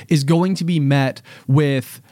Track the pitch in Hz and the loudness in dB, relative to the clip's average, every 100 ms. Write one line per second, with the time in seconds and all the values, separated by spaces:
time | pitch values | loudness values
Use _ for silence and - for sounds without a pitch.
0 | - 156 139 165 185 185 170 170 139 139 | -2 0 2 0 0 -2 -2 0 0 0
1 | 135 - - - - 139 143 135 - - | 0 -6 -16 -10 0 2 2 0 -6 -12
2 | - | -20